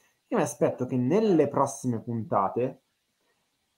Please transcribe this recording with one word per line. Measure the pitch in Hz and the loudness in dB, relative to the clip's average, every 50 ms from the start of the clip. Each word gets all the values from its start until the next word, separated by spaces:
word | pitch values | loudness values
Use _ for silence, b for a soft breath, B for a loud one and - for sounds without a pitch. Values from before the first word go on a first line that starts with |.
| _ _ _ _ _ _ | _ _ _ _ _ _
Io | - | -2
mi | 220 156 | -2 -2
aspetto | 143 - - 170 139 - - 127 | -2 -2 0 0 0 0 -2 -4
che | 127 139 | -4 -2
nelle | 127 123 127 170 214 226 214 185 156 147 143 | 0 0 2 2 2 4 4 4 4 4 2
prossime | - 143 139 127 - - - 127 120 110 | 2 0 0 0 -2 -4 -4 -4 -4 -4
puntate | - - 117 117 107 87 117 104 98 - - 117 123 131 - - _ _ _ _ _ _ _ _ _ _ _ _ _ _ _ _ _ _ _ | -4 -6 -6 -6 -4 -2 0 0 0 0 0 -2 -2 -4 -4 -10 _ _ _ _ _ _ _ _ _ _ _ _ _ _ _ _ _ _ _